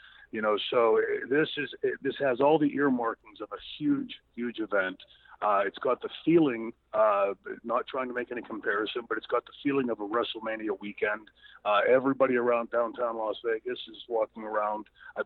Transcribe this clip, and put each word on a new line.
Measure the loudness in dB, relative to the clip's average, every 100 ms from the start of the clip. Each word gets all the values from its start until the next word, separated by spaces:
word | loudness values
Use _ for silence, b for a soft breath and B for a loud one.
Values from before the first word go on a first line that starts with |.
| B B B
You | -2
know, | 0 0 2
so, | 4 6 4
uh, | 2 -2 0
this | 0 0 -2
is, | -8 -4
uh, | -4 -2
this | -4 -2
has | 0 4
all | 4 4
the | 2
earmarkings | 2 2 2 0 -4 -10 -14
of | -12
a | -12 -12 -4
huge, | 0 0 -2 -12 _ -8
huge | -6 -6
event. | -2 0 0 -4 -14 B B -4
Uh, | 0 2 0
it's | -2
got | -2 -2
the | -4 -4 4
feeling, | 6 4 2 -4 -10 _
uh, | 4 4 4 2 -2 -10 -10
not | -4 -4 -2
trying | -6 -6
to |
make | -6 -6
any | -8
comparison, | -8 -6 -2 -2 -2 -6 -6
but | -6
it's | -2
got | -4 -4
the | -6
feeling | -2 0 0
of | -2
a |
WrestleMania | -4 -2 -2 -6 -8 -6 -4 -6
weekend. | -8 -4 -2 -2 -8 B B B
Uh, | 0 4 6
everybody | 4 4 2 4 4
around | 2 2 0
downtown | -2 -2 -2 -4 -2
Las | -4 -4 -2
Vegas | -2 -4 -8 -10
is | -16 -4
walking | -2 -2 -4
around. | -6 -2 -2 -2 -8 B B
Uh, | -8